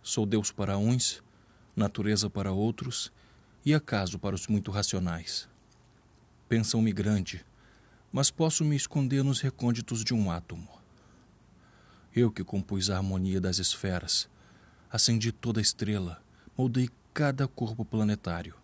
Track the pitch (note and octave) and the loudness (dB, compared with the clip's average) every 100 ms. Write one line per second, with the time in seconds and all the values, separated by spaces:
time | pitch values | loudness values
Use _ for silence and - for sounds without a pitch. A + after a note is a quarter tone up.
0 | - - G2+ A2 G#2 - G2 G2 G#2+ B2 | -4 -2 2 2 0 -2 0 2 4 2
1 | - - - - - - - - G2+ - | 0 -4 -16 -20 -20 -20 -8 -2 -2 0
2 | G#2 G#2 G#2 G2+ G2 F#2+ A2 A2+ B2+ - | 0 2 0 -2 -2 0 0 -2 -6 -6
3 | - - - - _ - C#3+ D3+ - G#2+ | -8 -14 -20 -20 _ -4 2 2 2 -2
4 | F#2+ F2+ G2+ F#2+ - G#2 - G2 G2+ F#2+ | -2 -4 -4 -4 0 -2 0 -2 -2 -2
5 | F2+ E2 - - - - _ _ _ _ | -2 -4 -6 -8 -10 -20 _ _ _ _
6 | _ _ _ _ _ A#2 A2 A2+ A2 G2 | _ _ _ _ _ 0 2 2 2 2
7 | G2+ G#2 F2+ F#2 - - - - - - | 2 0 -2 -10 -16 -20 -20 -20 -20 -20
8 | _ C3+ C#3+ - D#3+ - D3+ C#3+ - D3 | _ 0 0 2 0 2 2 0 0 -2
9 | C3 C#3 C3+ C3 C3 - A#2+ A#2 A#2 A2+ | 0 2 2 0 -2 -2 0 0 -2 -4
10 | G#2+ A#2+ G2+ E2+ - E2+ - - - - | 0 0 0 -2 -8 -14 -14 -20 -20 -20
11 | - - - _ _ - - - - - | -20 -20 -20 _ _ -20 -20 -20 -20 -20
12 | - A#2 A#2+ - F#2 G2+ F#2 G2 F#2+ F#2+ | -4 2 2 2 -4 -4 -4 -2 0 0
13 | F#2+ F#2+ F#2+ F#2+ F#2 F2+ F2+ - G2 F2+ | 0 0 0 0 0 0 -2 -2 -2 -4
14 | - - - - - - - - - A2+ | -2 -2 -2 -14 -20 -20 -20 -20 -6 2
15 | - A#2 A2+ - A#2+ A2 G2+ - G#2 G#2 | 4 4 0 -2 -2 2 2 0 -2 -2
16 | F2+ D#2+ _ - - - C3 B2 B2 _ | -4 -10 _ -20 -12 -2 0 2 0 _
17 | _ - D3 C3+ C3+ - A#2 A2+ G#2+ A2 | _ 0 0 2 -2 -2 -6 -4 -2 0
18 | G#2+ G#2 - E2+ E2+ - | 2 0 -2 -6 -8 -16